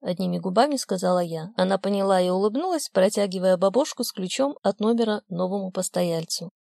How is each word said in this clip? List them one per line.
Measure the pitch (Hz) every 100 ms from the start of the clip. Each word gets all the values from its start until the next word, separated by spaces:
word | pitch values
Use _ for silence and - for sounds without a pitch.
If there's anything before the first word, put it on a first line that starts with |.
одними | 180 175 185 175
губами | 185 185 285 277
сказала | - 185 180 180
я. | 175 160 165 -
Она | 185 190
поняла | 196 202 196 185
и | 180
улыбнулась, | 185 208 233 370 330 -
протягивая | - 190 214 202 185 185 180
бабушку | 196 220 302 -
с | 240
ключом | - 185 - 277 -
от | - -
номера | 208 233 220 208 -
новому | 175 180 196 190
постояльцу. | 185 185 - 175 165 165 - 170 -